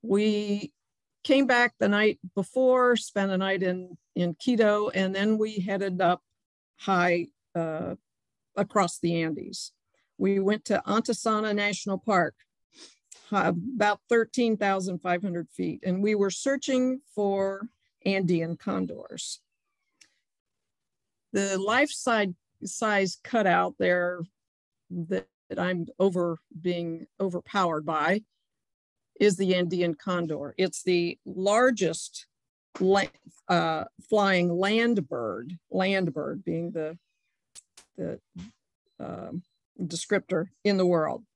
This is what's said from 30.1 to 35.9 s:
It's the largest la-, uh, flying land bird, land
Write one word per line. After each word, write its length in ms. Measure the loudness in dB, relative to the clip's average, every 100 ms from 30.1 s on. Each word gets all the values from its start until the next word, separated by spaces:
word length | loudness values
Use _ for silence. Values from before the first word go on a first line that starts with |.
| -2 -2 -4 -8 -2
It's 260 | -2 -2
the 360 | 0 0 0 -4 -12
largest 1000 | -4 2 4 4 4 -2 -2 -10 -16 -20 _ _ _ _ -2
la-, 220 | 2 2 0 _ -20 _ _
uh, 360 | 2 2 -2 -6 _ 0
flying 400 | 2 4 4 2
land 580 | 2 2 2 2 0 -2
bird, 500 | -6 -6 -6 -10 -14 _
land 420 | -2 0